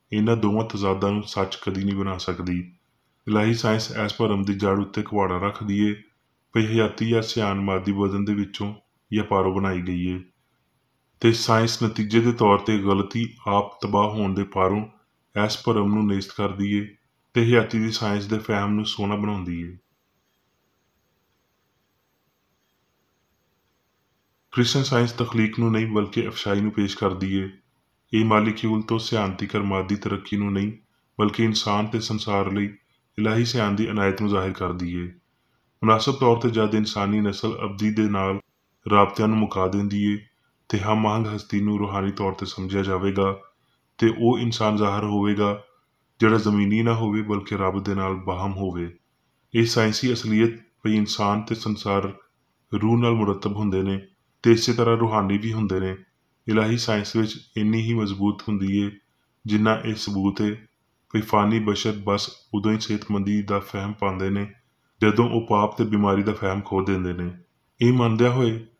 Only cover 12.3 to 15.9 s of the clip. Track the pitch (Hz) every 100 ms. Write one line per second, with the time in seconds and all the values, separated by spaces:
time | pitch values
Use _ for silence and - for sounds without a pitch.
12.3 | 120 107 101 - 107 98 98 98 117 117
13.3 | - 104 101 101 - - 101 104 107 98
14.3 | 95 98 95 92 104 107 _ _ _ _
15.3 | 104 107 - - 107 101